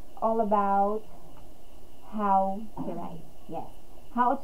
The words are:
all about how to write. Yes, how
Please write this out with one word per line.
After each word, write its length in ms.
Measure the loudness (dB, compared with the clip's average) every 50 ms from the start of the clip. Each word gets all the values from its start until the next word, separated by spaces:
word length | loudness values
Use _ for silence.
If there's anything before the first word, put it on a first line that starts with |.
| -6 -6 -4 0
all 180 | 0 2 2 4
about 640 | 4 4 4 4 4 4 4 4 4 4 2 0 -2 -4 -6 -6 -6 -6 -6 -6 -6 -6 -6 -6 -6 -6 -6 -6 -6 -6 -6 -6 -6 -4 -2
how 480 | 0 2 4 6 6 4 4 0 -2 -2 -4 -4 -2
to 140 | -2 -2 -2
write. 340 | -2 -4 -4 -4 -4 -4 -4 -4 -4 -4 -4
Yes, 180 | -4 -4 -4 -4 -4 -6 -6 -4 -6 -6 -6 -2 0
how 200 | 2 4 4 4 2